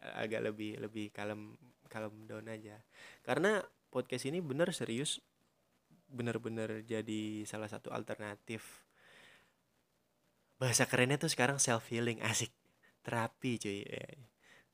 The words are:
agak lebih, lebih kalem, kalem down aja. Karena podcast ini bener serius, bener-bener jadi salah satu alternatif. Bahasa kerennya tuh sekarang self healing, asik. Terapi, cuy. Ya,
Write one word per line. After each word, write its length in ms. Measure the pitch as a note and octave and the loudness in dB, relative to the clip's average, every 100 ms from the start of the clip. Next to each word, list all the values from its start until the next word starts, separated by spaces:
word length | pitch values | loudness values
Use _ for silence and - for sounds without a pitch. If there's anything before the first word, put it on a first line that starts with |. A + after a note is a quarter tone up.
| - - | -10 -6
agak 240 | A2+ A2 A2+ | -2 -2 -2
lebih, 280 | G#2+ G#2+ A2 | -2 -6 -6
lebih 320 | A2 A2 G#2 | -8 -6 -8
kalem, 440 | - G#2 G#2+ G#2+ A#2 B2 _ - | -6 -6 -6 -10 -16 -20 _ -12
kalem 340 | A2 G#2+ G#2+ A2 | -8 -8 -10 -12
down 220 | A2 A2 | -12 -10
aja. 320 | A2+ A2 G#2+ - - - - | -10 -12 -18 -20 -20 -20 -12
Karena 360 | - B2+ F#3+ G#3+ - - _ | 0 4 6 4 0 -10 _
podcast 320 | B2+ B2 B2+ C3 | -2 -2 -2 -2
ini 120 | E3+ | -2
bener 320 | E3 C3+ F3+ | -2 2 2
serius, 480 | E3 B2+ A2+ D3+ - - _ _ _ _ _ _ - _ | 2 -2 0 0 -2 -8 _ _ _ _ _ _ -20 _
bener-bener 760 | C3 A#2+ A2+ A#2+ A2+ A2 A2 | -2 0 0 -2 -2 -2 -4
jadi 600 | A2+ A2 A2 G#2+ G#2+ G#2+ | -2 -2 0 -2 -2 -4
salah 240 | G#2 G#2+ G#2+ | -6 -6 -6
satu 240 | G#2+ - | -6 -6
alternatif. 960 | A#2+ A2 A2 G#2+ G#2 - A2+ - - _ _ - - - - _ _ _ _ _ _ _ _ _ _ _ _ | -6 -4 -6 -6 -8 -8 -8 -8 -18 _ _ -20 -20 -20 -20 _ _ _ _ _ _ _ _ _ _ _ _
Bahasa 300 | B2+ A#2+ C3 | 4 6 6
kerennya 320 | B2 B2 C#3+ | 6 6 6
tuh 100 | E3 | 2
sekarang 300 | - B2+ C#3 | 4 4 6
self 260 | - A#2 - | 4 4 2
healing, 260 | A#2 A#2+ A2+ | 0 0 0
asik. 260 | A2 A2+ A#2+ - _ _ - _ | 0 0 0 -6 _ _ -20 _
Terapi, 480 | - A#2 A2+ - C3 A#2 | -2 0 0 -2 -2 0
cuy. 240 | G#2 G2+ - | -2 -4 -6
Ya, 180 | A2+ - C#3+ A#2 _ - - _ | -8 -8 -14 -20 _ -20 -20 _